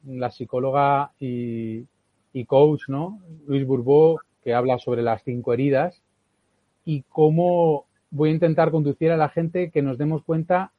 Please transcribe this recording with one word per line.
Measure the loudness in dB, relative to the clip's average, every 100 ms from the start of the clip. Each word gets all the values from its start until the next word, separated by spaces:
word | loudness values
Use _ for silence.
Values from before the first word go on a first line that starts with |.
| -14
la | -8 -8
psicóloga | -8 -8 -4 -2 2 2 0 -2 _
y, | -8 -6 -6 -6 -8 -10 -14 _ _ _ _
y | -12 2
coach, | 4 4 2 -4
¿no? | -6 -8 -12 -20 -14 -4
Luis | -2 0
Bourbeau, | 0 4 6 6 2 -6 _
que | -2
habla | 0 0 -2
sobre | -2 -2
las | -2 -2
cinco | -6 -6 -2
heridas | 0 2 0 -2 -6 _ _ _ _ _ _ _ _ -8
y | -8 -4
cómo | 2 2 4 2 2 2 0 -6 _ _
voy | -2 0
a |
intentar | 2 0 2 2
conducir | 2 0 0 0
a | 2
la | 0
gente | -2 -4 -4 -4
que | -2
nos | -2 -2
demos | -4 -4
cuenta | -4 -4 0 -2 -2